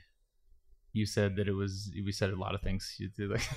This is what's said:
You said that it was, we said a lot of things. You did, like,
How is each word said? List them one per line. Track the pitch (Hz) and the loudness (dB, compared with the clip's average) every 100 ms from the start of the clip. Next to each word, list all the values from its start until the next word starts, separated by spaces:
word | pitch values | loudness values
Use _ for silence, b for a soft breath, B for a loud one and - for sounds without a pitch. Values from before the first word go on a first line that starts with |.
| - _ _ _ - - - - - | -14 _ _ _ -20 -20 -20 -20 -4
You | 110 104 | 0 2
said | - 101 98 | 4 4 4
that | 101 | 2
it | |
was, | 98 98 98 101 104 | 2 0 -2 -6 -4
we | 101 | -4
said | 101 98 | 0 0
a | 95 | 0
lot | - 98 | -2 -2
of | |
things. | - 95 - - | 0 -2 -4 -6
You | 98 | -8
did, | - 101 | -4 -2
like, | 104 - | 0 -2